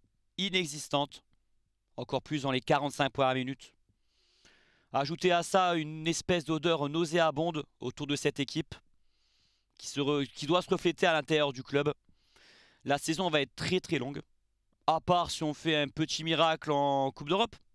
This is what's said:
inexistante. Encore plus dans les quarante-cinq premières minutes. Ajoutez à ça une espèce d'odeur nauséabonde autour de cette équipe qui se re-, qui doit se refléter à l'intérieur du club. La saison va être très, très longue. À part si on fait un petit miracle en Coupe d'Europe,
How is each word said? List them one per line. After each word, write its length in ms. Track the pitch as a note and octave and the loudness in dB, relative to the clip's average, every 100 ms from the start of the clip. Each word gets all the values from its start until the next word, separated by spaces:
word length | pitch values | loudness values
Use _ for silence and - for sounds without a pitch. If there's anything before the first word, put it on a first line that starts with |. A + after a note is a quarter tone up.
| _ _ _ - | _ _ _ -6
inexistante. 880 | F#3+ F#3 D#3+ D3 - C#3+ C#3+ - _ _ _ _ _ _ _ - | -2 0 -2 -6 -2 -2 -2 -8 _ _ _ _ _ _ _ -12
Encore 260 | B2+ C3 | -6 -6
plus 200 | - D3+ | -4 -4
dans 80 | C3+ | -2
les 100 | B2+ | -2
quarante-cinq 500 | - D3 C#3+ - C#3 | 2 0 0 -2 -2
premières 240 | - C3 | 2 0
minutes. 400 | C3 B2+ C#3 - _ _ _ _ _ _ _ _ _ _ _ _ | 0 -4 -8 -16 _ _ _ _ _ _ _ _ _ _ _ _
Ajoutez 400 | C3 C#3+ E3 F3+ | -2 -2 0 2
à 100 | F3 | 2
ça 320 | E3+ F#3+ F3+ | 4 2 4
une 320 | E3+ D#3 D#3 D#3+ | 2 -2 -4 -2
espèce 380 | E3 - F3 | -2 0 0
d'odeur 440 | - D#3 E3 D#3+ C#3+ | 0 0 2 0 0
nauséabonde 760 | D#3+ E3 E3+ D#3+ C#3+ E3+ D3+ - _ | 0 0 2 2 2 -2 -2 -8 _
autour 260 | B2+ - C#3+ | -10 -8 -4
de 100 | C#3+ | 0
cette 240 | D3 C#3 | 0 -2
équipe 340 | C3+ D#3+ - - _ _ _ _ _ _ _ _ _ - | -4 -4 -6 -12 _ _ _ _ _ _ _ _ _ -18
qui 100 | - | -10
se 140 | C#3 | -2
re-, 260 | C#3+ D3 C3+ | 0 0 -2
qui 200 | - C#3+ | -6 0
doit 160 | F3+ | 0
se 80 | - | 2
refléter 360 | F3+ F3 - F3+ | 0 0 2 2
à 60 | |
l'intérieur 400 | D#3 C#3 D#3 C#3+ | 2 2 2 2
du 100 | B2+ | -2
club. 300 | - C#3+ C#3+ - _ _ _ _ - - _ _ | -2 0 0 -2 _ _ _ _ -20 -20 _ _
La 140 | - C#3+ | -4 -2
saison 320 | - D#3+ F#3 | 0 -2 2
va 100 | D3+ | 2
être 140 | C#3 | 0
très, 260 | - - F3+ | -4 -2 -2
très 180 | - D3+ | 0 -4
longue. 240 | B2+ D3 - _ _ _ _ _ - | -4 -8 -14 _ _ _ _ _ 0
À 140 | D#3+ | 0
part 300 | - F3 D#3 | 4 2 2
si 120 | - | -2
on 120 | D#3 | -4
fait 220 | C#3+ D#3+ D3+ | -2 0 0
un 120 | C#3 | 0
petit 360 | - D#3 - | -2 -4 -2
miracle 480 | D#3+ D#3 D#3+ D#3+ D3+ | -2 2 4 2 0
en 380 | C#3+ C#3+ C#3 C3+ | 2 2 2 0
Coupe 180 | - D3 | -4 -2
d'Europe, 280 | F#3+ A3+ - _ | 0 0 -4 _